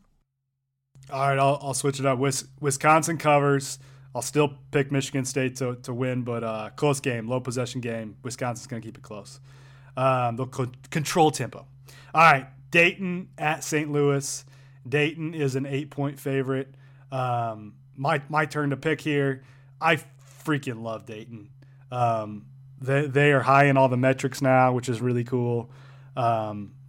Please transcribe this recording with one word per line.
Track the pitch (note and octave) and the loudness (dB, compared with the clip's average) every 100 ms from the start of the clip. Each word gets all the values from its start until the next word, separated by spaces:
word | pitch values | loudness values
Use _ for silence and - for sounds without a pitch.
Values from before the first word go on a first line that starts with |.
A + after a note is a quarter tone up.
| _ _ _ _ _ _ _ _ _ - - | _ _ _ _ _ _ _ _ _ -20 -10
All | C3+ C#3 | -2 2
right, | C3+ | 4
I'll, | C#3 C#3+ | 4 2
I'll | C#3+ B2+ | -2 -2
switch | C#3+ C#3 | -2 0
it | C3+ | 0
up. | B2+ | 2
Wis-, | C#3 C3 - - | 0 -2 -8 -6
Wisconsin | C#3+ C#3 D3+ D#3+ D#3+ E3 | -4 2 4 4 4 0
covers. | D3+ D3 C#3+ C#3 C#3 - - - - B2 | 4 4 4 2 -2 -10 -18 -20 -12 -10
I'll | |
still | - D3 C#3+ - - | -2 0 0 -2 -6
pick | D3 C#3 | -4 0
Michigan | C#3 C3+ C#3 C3 | -2 -2 -4 -4
State | C#3+ C3 B2+ | -2 -4 -4
to, | B2+ B2 | -6 -6
to | B2+ | -8
win, | A#2+ B2+ B2+ | -6 -4 -4
but, | A#2+ A#2 | -4 -4
uh, | A2+ A2 G#2+ - | -4 -6 -10 -2
close | D3 C#3 | 0 0
game, | C#3 A#2 A2 | -2 -4 -4
low | B2+ | -4
possession | B2+ A#2+ A#2+ B2+ | -4 -6 -6 -6
game. | A#2+ A2+ A2 G2+ | -8 -8 -10 -12
Wisconsin's | B2 B2 B2 A#2+ - | -14 -6 -6 -6 -10
gonna | A#2 | -12
keep | A2 - | -12 -16
it | |
close. | - G#2 - - - - - - - - | -16 -16 -16 -20 -20 -20 -20 -20 -14 0
Um, | C3 B2+ B2 A#2 | 2 2 0 -2
they'll | B2 | -6
co-, | - B2+ - - | -4 -6 -8 -8
control | E3 C#3+ F#3 D#3 | -6 0 4 4
tempo. | - A#2 G2 - - - - - | 2 -6 -10 -20 -20 -20 -20 -2
All | D3+ E3 | 6 8
right, | C#3 C3+ - - | 6 2 -16 -2
Dayton | E3+ E3+ G3 F#3 F3+ - - | 4 4 2 -4 -6 -10 -6
at | D3+ D#3+ | -4 -4
Saint | - D#3 D3+ | -2 -4 -2
Louis. | D3 C#3+ C#3 C#3 - - - - - B2 | 0 2 0 -4 -10 -14 -20 -20 -20 -4
Dayton | C#3+ D3 E3 D#3+ | 0 0 -2 -8
is | E3 C#3 C3 | -4 -2 -2
an | C#3 | -4
eight-point | C#3+ D3 - C#3+ C#3+ | -6 -6 -6 -6 -6
favorite. | C#3 C3+ C3 C3 C3+ - - - - | -4 -4 -2 -4 -6 -14 -20 -20 -10
Um, | C3 B2+ A#2+ A#2 A2 G#2 - - - | -6 -2 -2 -4 -8 -14 -20 -20 -8
my, | C#3 D3+ C#3+ | -2 -2 -2
my | D3+ D#3 | -2 -2
turn | D3+ C#3+ | -2 -4
to | C3+ | -2
pick | D#3+ D#3 | -2 -4
here. | D#3 C#3+ C#3 C3 - - - - | -2 0 0 -4 -10 -20 -20 -2
I | D#3+ E3 - - - - - | 0 0 -2 -20 -20 -10 -4
freaking | D#3 C3 A2+ | -4 -4 -8
love | A2+ A2 G2+ | -8 -10 -10
Dayton. | A2 A#2 A2 G2+ - - - - | -16 -14 -18 -20 -20 -20 -20 -10
Um, | B2 A#2 A2+ G#2+ G#2 - - - - | 0 2 0 -4 -10 -16 -20 -20 -10
they, | B2+ C#3 D3 | -2 0 2
they | C3 D3 | 4 6
are | C#3 | 6
high | A#2+ C#3 C#3+ | 6 6 8
in | C3+ | 6
all | C3 | 4
the | B2 | 4
metrics | C3 C3 C3+ - | 2 2 -2 -2
now, | C3+ C3 B2+ | 4 6 4
which | B2 B2 | 2 -2
is | A#2 | -2
really | B2 A#2+ A#2+ | -2 -2 -2
cool. | B2 A#2+ A#2+ A#2 - - - - C3+ | -2 0 -2 -6 -14 -20 -20 -12 -2
Um, | A#2 A2+ G#2+ G#2 G2+ - | 0 0 -2 -8 -12 -16